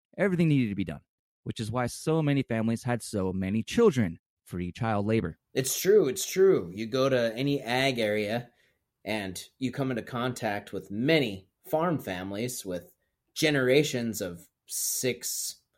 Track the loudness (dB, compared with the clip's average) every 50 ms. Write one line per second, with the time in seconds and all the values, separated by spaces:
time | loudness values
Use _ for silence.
0 | _ _ -4 0 0 2 4 4 4 4 4 4 2 0 0 -2 -4 -4 -6 -12
1 | _ _ _ _ _ _ _ _ -10 -8 -6 -6 -6 -4 -2 -2 -2 -4 -4 -4
2 | -2 0 2 2 2 2 2 0 0 0 0 0 0 0 0 -2 -2 -2 -2 -2
3 | -4 -4 -2 -2 0 0 -2 -2 -2 0 -2 -2 -2 0 2 6 6 6 6 4
4 | 2 0 -2 -8 _ _ _ _ _ -10 -8 -6 -6 -6 -6 -4 -2 0 0 0
5 | 2 2 2 2 0 -2 -6 _ _ _ -4 -4 -2 -2 -2 0 4 6 6 6
6 | 6 4 0 -4 -6 -2 2 4 6 6 6 4 0 -4 -8 -8 -6 -2 0 2
7 | 2 4 4 2 2 0 0 -2 0 0 0 -2 -2 -2 0 0 2 2 2 0
8 | 0 0 2 0 0 -2 -2 -4 -6 -8 _ _ _ _ _ _ _ _ _ _
9 | -6 -6 -4 -4 -4 -6 -8 -12 -14 -16 _ -6 -6 -4 -4 -4 -4 -2 -4 -4
10 | -6 -6 -6 -4 -4 -4 -4 -4 -4 -4 -4 -4 -8 -10 -10 -12 -10 -8 -6 -2
11 | 2 2 4 4 2 0 -4 -8 -12 _ _ _ -8 -2 0 0 2 0 0 -2
12 | -4 -6 -6 -6 -6 -8 -6 -6 -6 -6 -6 -8 -8 -8 -8 -8 -10 -14 _ _
13 | _ _ _ _ _ _ -4 0 0 2 2 4 4 6 6 6 4 2 0 -4
14 | -4 -4 -4 -4 -6 -6 -8 -12 -16 _ _ _ _ -10 -8 -6 -4 -4 -4 -2
15 | -2 -2 -4 -4 -6 -8 -6 -6 -8 -8 -10 -14 _ _ _